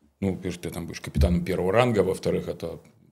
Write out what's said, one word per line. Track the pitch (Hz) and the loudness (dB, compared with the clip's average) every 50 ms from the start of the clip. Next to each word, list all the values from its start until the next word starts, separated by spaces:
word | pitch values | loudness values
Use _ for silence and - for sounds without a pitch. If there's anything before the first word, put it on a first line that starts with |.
| _ _ _ _ | _ _ _ _
ну, | 98 98 | -2 -2
во-первых, | 90 87 92 90 85 - | -2 -2 -6 -8 -8 -6
ты | - 85 | -8 -8
там | - - 85 | -8 -8 -8
будешь | 80 78 - | -10 -10 -10
капитаном | - - - - - 90 87 87 87 | -12 -4 2 2 4 4 4 0 0
первого | 90 90 85 87 92 98 | -2 -2 -2 0 4 4
ранга, | 117 127 123 110 98 90 | 4 4 6 4 4 4
во-вторых, | 92 95 92 - 87 85 87 - | 2 0 0 0 0 0 0 -2
это | 82 80 - 85 82 82 78 - - _ _ _ _ | -4 -8 -8 -8 -10 -10 -12 -16 -20 _ _ _ _